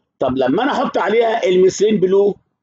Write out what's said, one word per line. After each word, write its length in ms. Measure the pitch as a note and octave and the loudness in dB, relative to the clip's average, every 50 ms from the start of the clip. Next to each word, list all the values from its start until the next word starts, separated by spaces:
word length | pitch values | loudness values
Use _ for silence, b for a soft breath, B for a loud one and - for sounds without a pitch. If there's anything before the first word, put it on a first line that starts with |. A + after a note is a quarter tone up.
| _ _ _ - | _ _ _ -6
طب 180 | C#3+ C3 B2+ | -4 -4 -2
لما 260 | C3 C3 B2 C3+ F#3+ B3 | -2 -2 0 0 0 -2
أنا 100 | C#4+ A3+ | -2 -2
أحط 260 | G3 C4+ - - B3 | -2 -4 -4 -4 -4
عليها 460 | F3+ F3+ G#3 A#3 A#3 A3+ G#3+ - - | -2 0 0 0 0 0 0 -2 0
الميثيلين 560 | F#3+ F#3+ F#3 F#3 F#3+ F3+ - F#3+ G#3+ A3 G3 | 0 2 4 2 2 2 2 0 0 0 0
بلو، 360 | E3+ F#3 F#3+ G3 G3+ G3+ F#3 - _ _ _ _ | 0 2 2 2 2 2 0 -4 _ _ _ _